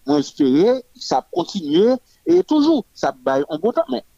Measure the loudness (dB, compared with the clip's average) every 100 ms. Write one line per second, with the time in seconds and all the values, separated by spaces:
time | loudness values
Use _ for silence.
0 | -2 -2 -2 -2 0 2 2 0 -4 -16
1 | -4 -4 -4 -6 -6 -6 -2 2 2 0
2 | -6 _ 0 2 2 2 2 2 -2 -6
3 | -6 -4 -2 -2 -2 -4 -2 -2 -4 -6
4 | -8